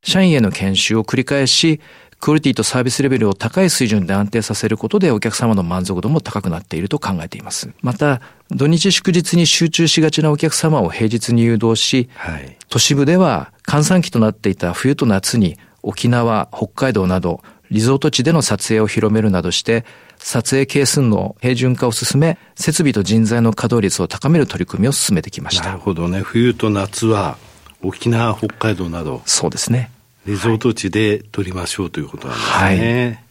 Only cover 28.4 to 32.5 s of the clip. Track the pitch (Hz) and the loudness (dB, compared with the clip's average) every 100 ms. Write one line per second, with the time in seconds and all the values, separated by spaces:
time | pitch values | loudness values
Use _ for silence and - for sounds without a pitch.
28.4 | 107 - 110 92 87 85 78 62 - - | -6 -4 -4 -2 -6 -6 -8 -8 -4 -2
29.4 | 82 - - 120 120 - _ _ - 101 | -2 -4 -2 -2 -2 -12 _ _ -8 -4
30.4 | 117 113 120 113 98 107 107 104 - - | 0 0 0 -2 -2 0 0 0 -4 -8
31.4 | 92 92 87 - 90 - 73 - - 58 | -6 -6 -8 -6 -6 -6 -10 -12 -12 -8
32.4 | 57 | -4